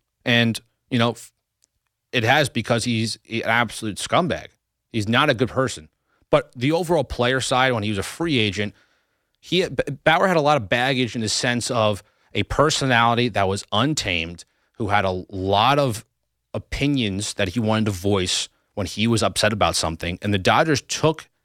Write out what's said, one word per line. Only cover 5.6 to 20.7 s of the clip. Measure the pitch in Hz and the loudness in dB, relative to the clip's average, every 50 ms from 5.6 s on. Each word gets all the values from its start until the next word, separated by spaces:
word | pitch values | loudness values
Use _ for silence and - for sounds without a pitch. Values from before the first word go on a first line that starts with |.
| 131 120 - - 78 _ _ _ _ _ _ _ _ - | -4 -4 -4 -10 -16 _ _ _ _ _ _ _ _ 0
But | 160 147 - _ - | 2 2 0 _ -8
the | 123 123 147 | -4 -2 0
overall | 160 175 180 156 175 151 123 | 0 0 0 0 0 0 0
player | - - - 120 123 135 131 | -2 -2 0 0 2 2 0
side, | - - 131 127 131 131 | -2 0 0 2 2 2
when | 123 110 104 | 0 0 -2
he | 107 | -2
was | 104 95 | -4 -4
a | |
free | - - - - 170 170 139 117 | -4 -6 -6 -6 -4 -2 0 0
agent, | 107 104 90 104 104 101 - _ _ _ _ _ _ _ _ _ _ _ _ _ | 0 0 0 -2 -6 -6 -6 _ _ _ _ _ _ _ _ _ _ _ _ _
he, | _ - 170 180 175 - | _ -2 0 0 0 0
B-, | 131 - - 147 135 - - | -2 -6 -6 -6 -6 -2 2
Bauer | 156 160 175 190 | 2 2 4 2
had | 190 175 | 2 2
a | 160 | 2
lot | 139 147 151 | 2 2 2
of | 139 104 92 | 0 0 -2
baggage | 127 120 127 139 135 127 127 110 - | 0 0 0 0 0 0 -2 -2 -2
in | 120 | -4
the | 110 101 | -4 -2
sense | - - - 123 120 117 - - | -2 -2 -2 0 -2 -2 -2 -2
of | 123 117 107 107 101 - - _ _ _ _ _ - | 0 2 2 2 0 -2 -8 _ _ _ _ _ -4
a | 104 98 | -4 -4
personality | - - - 143 156 - - 139 131 120 117 117 117 117 117 123 120 | -2 2 2 2 2 2 0 0 2 4 4 4 4 4 2 0 0
that | 95 101 98 95 | 0 0 0 0
was | 98 98 - - | 0 -4 -4 -2
untamed, | 101 107 127 156 151 - - 104 87 82 82 85 87 85 - _ _ _ _ _ | 0 0 2 2 0 -2 -2 -2 -2 -4 -4 -6 -10 -16 -18 _ _ _ _ _
who | _ - 113 98 | _ -6 -4 0
had | 101 104 95 | 0 2 2
a | 95 92 92 - - | 0 -2 -4 -6 -8
lot | 101 95 92 98 98 101 113 131 143 147 | -8 -4 0 2 4 4 4 4 4 4
of | 143 127 104 - - _ _ _ _ _ _ _ _ _ | 2 0 -2 -4 -10 _ _ _ _ _ _ _ _ _
opinions | - 110 - - - - 139 147 143 131 113 101 95 98 104 - - | -10 -10 -8 -8 -6 -2 -2 0 0 0 0 -2 -2 -4 -6 -6 -4
that | - 104 104 | -4 -4 -2
he | - 123 | -2 -2
wanted | 110 107 110 110 107 | 0 0 2 2 2
to | 104 | 0
voice | 98 87 92 101 101 95 90 - - - - - _ _ _ _ - | -2 -2 0 0 0 0 0 -2 -2 -4 -6 -8 _ _ _ _ -8
when | 104 92 | -8 -8
he | - - 101 110 | -6 -4 -2 0
was | 117 117 101 | 2 2 2
upset | 110 98 - - - 107 | 0 0 0 0 0 0
about | 110 101 90 82 82 | 2 2 0 0 0
something. | - - 82 82 - 87 85 85 - | 0 -2 -2 -4 -4 -6 -6 -6 -4
And | - 104 101 | -2 -2 -2
the | 95 | 0
Dodgers | 87 117 110 127 165 160 | 2 2 4 4 4 2